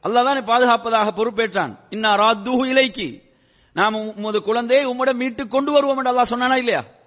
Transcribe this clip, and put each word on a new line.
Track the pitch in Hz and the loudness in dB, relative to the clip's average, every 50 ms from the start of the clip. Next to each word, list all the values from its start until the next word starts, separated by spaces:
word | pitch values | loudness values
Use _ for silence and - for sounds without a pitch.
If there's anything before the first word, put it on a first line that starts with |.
| _ | _
அல்லாஹ் | 170 220 240 247 | 0 0 2 2
தானே | 262 277 269 | 2 0 -2
பாதுகாப்பதாக | 226 202 226 247 247 247 233 226 233 233 226 220 214 214 | 0 0 2 2 4 4 2 2 0 0 0 0 0 0
பொறுப்பேற்றான். | 208 190 220 233 214 208 226 214 - 196 165 131 101 - - _ | 0 -2 -4 -2 0 -2 -4 -2 0 -2 -4 -4 -6 -14 -16 _
"இன்னா | - 214 220 220 | -10 -2 0 0
ராத்தூஹு | 208 196 208 226 233 208 196 247 254 254 262 | 2 4 4 4 2 0 -2 -2 0 0 0
இலைக்கி", | 262 262 262 269 262 - - 202 139 113 - _ _ _ _ _ _ _ _ _ _ _ | 2 2 2 2 2 -2 -8 -10 -10 -10 -12 _ _ _ _ _ _ _ _ _ _ _
நாம் | 160 190 214 214 | 0 0 0 0
உம்-, | 220 214 214 214 | -2 -8 -8 -10
உமது | 202 208 214 208 208 202 | -8 -8 -2 -2 -2 -2
குழந்தையை | 202 220 233 240 233 254 277 285 | 0 -2 -2 2 2 2 2 2
உம்மிடம் | 262 247 247 262 262 262 | 2 -2 0 0 0 0
மீட்டு | 240 254 262 233 214 277 208 | 0 -2 -4 -4 -6 -10 -2
கொண்டு | 226 262 277 294 294 | -2 0 0 4 2
வருவோம் | 285 277 277 277 | 2 2 2 -2
என்று | 262 262 254 247 | 0 0 0 2
அல்லாஹ் | 247 247 - | 0 0 0
சொன்னானா | 240 240 247 254 262 | 0 -2 0 0 0
இல்லையா? | 262 247 240 202 147 117 - - _ _ | 0 0 0 -2 -2 -4 -8 -18 _ _